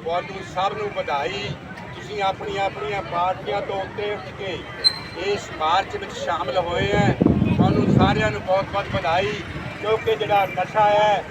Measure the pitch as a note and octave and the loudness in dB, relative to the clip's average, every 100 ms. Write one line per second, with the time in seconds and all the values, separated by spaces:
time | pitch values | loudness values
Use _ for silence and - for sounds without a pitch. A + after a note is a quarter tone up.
0 | E3 F3 G#3 G4 - - G3 G3 G3+ F#3+ | 0 -2 -2 -10 -8 -2 -2 -2 -4 -4
1 | - C#3 E3 G3+ G3+ - - - - E3+ | -2 -2 -2 -4 -6 -8 -10 -14 -12 -12
2 | - G#3 G3 F#3+ G#3 G3 G3 G3+ G#3 G3+ | -8 -2 -2 -2 -4 -2 -2 -2 -4 -4
3 | F#3 F3 F3+ F#3 G3 G3+ G3 G3 F#3+ G3+ | -2 0 0 0 -2 -4 -2 -4 -4 -4
4 | G#3 G#3 F#3+ - G3 E3 F3 - - - | -4 -4 -8 -8 -8 -8 -8 0 0 0
5 | - D#3+ F#3+ G3+ - - D#3 F3+ F#3+ G3+ | -8 -4 -2 -2 -4 -2 2 4 2 -6
6 | G3 - F#3 F3 F#3 F3+ E3+ E3+ G3 G3+ | -6 -6 -2 -2 0 0 0 0 2 4
7 | G3+ - - - - - - A3 G#3+ - | 4 4 2 2 2 4 4 4 4 4
8 | F#3+ G#3 G#3+ G#3 G3 F#3+ F#3+ G3 G3 G3 | 4 4 0 -2 0 0 2 -4 -2 -2
9 | F3 E3+ G3+ G#3 - - - - G3+ A3 | 2 2 0 -4 -8 -8 -8 -6 0 0
10 | A3+ G#3+ G#3 G3+ F#3+ F3+ F#3 G#3+ G#3 G#3 | 2 0 4 4 4 0 0 4 6 6
11 | G#3+ G3 F3 | 6 4 0